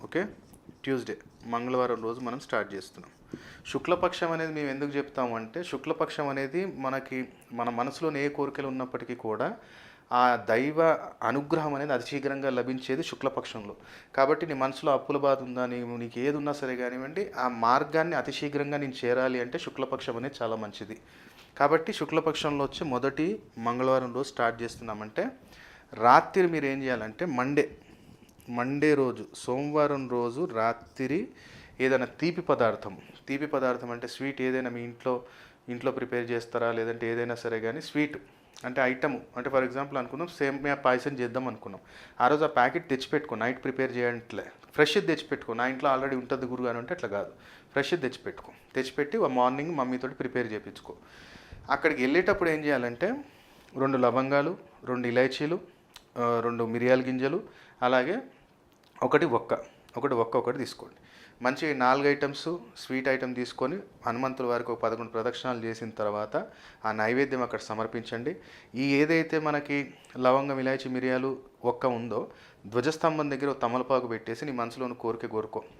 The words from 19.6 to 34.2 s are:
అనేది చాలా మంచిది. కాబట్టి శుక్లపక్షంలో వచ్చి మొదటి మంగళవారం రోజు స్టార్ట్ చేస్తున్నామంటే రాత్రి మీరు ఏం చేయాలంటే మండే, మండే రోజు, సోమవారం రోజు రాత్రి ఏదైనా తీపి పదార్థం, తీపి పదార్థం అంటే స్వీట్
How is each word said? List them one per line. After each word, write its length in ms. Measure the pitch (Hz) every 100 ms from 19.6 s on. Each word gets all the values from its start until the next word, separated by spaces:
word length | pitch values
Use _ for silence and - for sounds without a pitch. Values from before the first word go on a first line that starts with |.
| 139 - 135 131 - 117
అనేది 180 | 131 -
చాలా 140 | 117 110
మంచిది. 460 | 107 - 101 110 - - - - - -
కాబట్టి 360 | 143 160 160
శుక్లపక్షంలో 720 | - 151 156 160 147 156 143 139
వచ్చి 220 | - 165
మొదటి 520 | 123 139 135 160 220 - -
మంగళవారం 560 | 117 123 131 131 127
రోజు 140 | 123 139
స్టార్ట్ 340 | - 117 117
చేస్తున్నామంటే 680 | 117 - 117 107 107 131 226 - - - - - -
రాత్రి 540 | - 117 143 165 196 180
మీరు 180 | 160 139
ఏం 180 | 135
చేయాలంటే 420 | 131 123 110 110 180
మండే, 520 | 123 131 147 151 - - - - - - - -
మండే 440 | 120 123 143 151
రోజు, 320 | 143 127 110 104 -
సోమవారం 760 | - 127 147 151 147 143 127
రోజు 400 | 123 120 120 175
రాత్రి 760 | 113 113 117 - - 131 156 247 - - - - -
ఏదైనా 260 | 131 131 123
తీపి 360 | - 160 170
పదార్థం, 560 | 170 143 117 101 104 92 - - -
తీపి 180 | 139 147
పదార్థం 460 | 147 127 120 120
అంటే 160 | 120 123
స్వీట్ 340 | -